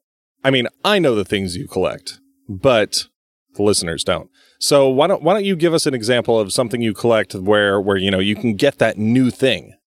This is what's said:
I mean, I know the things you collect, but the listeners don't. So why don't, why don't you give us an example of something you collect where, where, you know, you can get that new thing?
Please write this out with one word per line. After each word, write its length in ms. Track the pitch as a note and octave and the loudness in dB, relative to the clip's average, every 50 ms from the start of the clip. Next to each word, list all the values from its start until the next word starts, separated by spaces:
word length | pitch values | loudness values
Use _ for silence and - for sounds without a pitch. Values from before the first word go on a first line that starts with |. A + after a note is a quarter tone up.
| _ _ _ _ _ _ _ _ - | _ _ _ _ _ _ _ _ -2
I 60 | C3+ | 0
mean, 180 | C3+ B2+ A#2 - _ _ - | 0 0 -2 -4 _ _ -2
I 140 | F#3+ G#3+ G3 | 0 2 2
know 140 | E3 C#3 A2+ | 2 2 2
the 100 | G#2 F#2 | 0 -2
things 320 | - A2 G2 F#2+ F#2 E2+ | -2 -2 -4 -4 -4 -6
you 100 | F#2 D2+ | -8 -10
collect, 540 | - - F#2 F2+ D#2 - - - - - - _ _ _ _ _ - | -8 -4 -2 -2 -2 -4 -6 -14 -18 -20 -20 _ _ _ _ _ -14
but 600 | G2+ F#2 - C3+ B2 A2 G2+ - - - - _ _ _ _ _ _ _ _ _ _ | -8 -2 2 2 4 2 2 0 -2 -8 -8 _ _ _ _ _ _ _ _ _ _
the 60 | - G2+ | -2 0
listeners 400 | G#2 G2 - F#2 E2+ E2 D2 - | 2 2 0 -2 -6 -8 -6 -4
don't. 260 | F#2+ F2+ D#2+ - - _ _ _ _ _ - | -4 -4 -4 -6 -12 _ _ _ _ _ -8
So 300 | - - D3+ C#3 C#3 C3+ | -2 2 4 4 4 4
why 200 | C3 C3 D#3 F3+ | 4 2 2 2
don't, 140 | F#3+ - C#3+ | 0 0 0
why 120 | E3 G3 | 0 0
don't 100 | A3 G3+ | 0 0
you 120 | G3 F#3+ | -2 -2
give 180 | D#3 E3 E3+ D#3+ | 0 0 0 2
us 120 | D#3+ - | 0 0
an 60 | - C3+ | -2 -4
example 460 | B2 G#2+ A#2 B2+ A#2+ A2 - A#2 A2+ | -2 -2 0 0 0 0 0 0 0
of 140 | G#2+ F#2 - | 0 -2 -2
something 280 | - B2+ A2 C3 A#2+ | -4 -4 -2 -2 -2
you 140 | A#2 A2+ G2+ | -2 -2 -2
collect 400 | - - A#2 A2+ G#2+ G2 - - | -2 0 2 2 2 0 -2 -6
where, 460 | G2 F#2 G2 G#2+ G#2 G#2 G2+ G2 G#2 | -6 0 2 2 4 4 2 2 0
where, 160 | F#2+ G2+ G2 | 0 0 0
you 140 | F#2+ F#2 G2+ | 0 0 0
know, 100 | G2 F#2 | 0 0
you 160 | F#2+ G#2 G#2+ | 0 -2 -2
can 180 | - - A#2 G#2 | -2 -2 -4 -2
get 240 | F#2 C#3+ C#3 - - | 0 0 0 2 2
that 180 | - A2+ - | 0 0 0
new 340 | F#2+ G#2+ A2 A#2+ C3 C3 A#2+ | -2 -2 0 2 2 2 0
thing? 440 | - - C3 C3 G#2+ E2+ B1 G#1+ - _ _ | 0 0 0 0 0 -2 -6 -12 -20 _ _